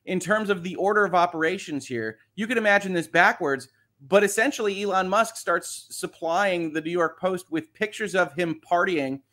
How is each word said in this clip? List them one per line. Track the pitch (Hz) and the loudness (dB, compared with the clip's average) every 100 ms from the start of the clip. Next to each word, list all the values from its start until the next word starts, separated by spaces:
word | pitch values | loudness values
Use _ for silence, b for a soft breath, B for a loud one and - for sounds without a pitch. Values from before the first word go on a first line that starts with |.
| - | -6
in | 185 | -4
terms | 170 214 208 | 0 0 0
of | 190 | -2
the | 180 160 | -4 -2
order | 185 214 196 | 0 2 2
of | 175 | 4
operations | 175 165 160 190 180 147 120 | 2 2 -2 -2 -6 -8 -6
here. | 120 110 110 b - | -6 -6 -8 b -8
You | 220 | -4
could | 233 | 0
imagine | 214 202 196 | 4 4 2
this | 180 160 | -2 0
backwards, | 170 190 - 156 135 - _ _ _ 135 | 4 4 4 0 -2 -4 _ _ _ 2
but | 196 | 4
essentially | 202 220 254 285 214 196 | 4 2 0 0 -2 -2
Elon | 202 190 185 | 0 0 2
Musk | 202 220 - | 2 0 -2
starts | - 175 175 - - | -2 -2 -4 -12 -14
supplying | - 175 - 165 175 202 175 165 | -10 -10 -8 -2 0 0 0 -2
the | 151 | -4
New | 156 | -4
York | 175 160 - | -2 -2 -2
Post | 185 185 - | -4 -4 -4
with | 160 - | -6 -6
pictures | _ 214 - 208 185 | _ -6 -4 -2 0
of | 175 | 0
him | 156 170 156 - | 0 -4 -4 -2
partying | 175 190 165 135 135 - | 0 2 0 -2 -6 -10